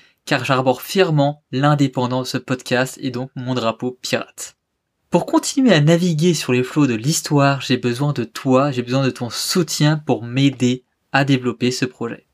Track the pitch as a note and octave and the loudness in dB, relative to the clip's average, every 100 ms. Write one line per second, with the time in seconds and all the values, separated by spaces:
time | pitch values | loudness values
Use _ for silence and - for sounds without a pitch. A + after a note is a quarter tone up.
0 | _ _ - C#3 A#2+ C3 C3 B2+ - G3 | _ _ -4 -4 0 0 2 -2 -2 0
1 | E3+ D3+ C#3+ D3 - C3 C#3+ D3 C#3 C3 | 2 2 0 -2 -8 0 2 2 2 0
2 | B2 B2+ B2+ C3 - B2+ - B2 B2+ - | -2 -2 -4 -6 -4 -6 -2 -2 -2 -4
3 | C3 A#2+ C3 C#3 B2 B2+ A2+ A2 B2+ - | -8 -6 -8 -8 -4 -2 -2 -4 -6 -8
4 | - A#2+ - - - _ _ _ _ _ | -6 -6 -6 -14 -18 _ _ _ _ _
5 | - E3+ - D#4+ - C#4 B3+ D#3+ D3 E3+ | -2 -2 2 -2 0 0 4 6 6 4
6 | F3+ D3+ F3+ D#3+ - B2+ B2+ D#3 C3+ A2+ | 2 2 2 2 0 0 0 0 2 2
7 | C3 E3 - D3 C#3 C3+ - C3 B2 A#2+ | -2 -2 0 2 2 0 -2 -2 -2 -2
8 | D3 C3 A2+ - C3+ B2+ C#3+ B2 A#2+ C3 | -2 -2 -6 -6 2 2 2 -2 -2 0
9 | C3 - A#2 - - F#3 D#3+ - D3+ D#3 | 0 -2 -8 -8 -2 -2 -2 0 0 0
10 | C#3+ A2 A#2 B2+ C#3 B2 B2 B2+ _ _ | -2 -4 -2 2 2 2 0 0 _ _
11 | _ C3+ C#3+ C3 B2 A2+ B2 B2+ B2+ - | _ 0 2 2 0 -2 -2 -2 -6 -6
12 | A#2 A2+ _ | -10 -10 _